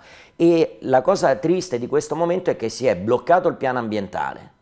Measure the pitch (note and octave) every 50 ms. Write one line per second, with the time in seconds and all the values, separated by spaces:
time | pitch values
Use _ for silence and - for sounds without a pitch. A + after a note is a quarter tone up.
0 | - - - - - _ _ - E3 E3+ E3+ E3 D#3+ - - - - - C3 C3
1 | B2+ F3+ G3 - F3+ C#3+ C3+ - - D#3+ F3+ F3+ E3+ - B2 A#2+ B2 A#2+ C3 D3+
2 | D3 - D3 D#3+ E3+ E3+ F3 F#3+ F#3 E3 B2+ - A2+ A2 - - B2+ C#3+ - F2
3 | F#2 - B2 A#2+ - - E3+ F#3 F3+ E3 B2+ - C3+ C3 B2+ B2 A#2 A2 G#2 G#2
4 | G2 F#2 - E2 C#2+ C2+ B1 - - - _ _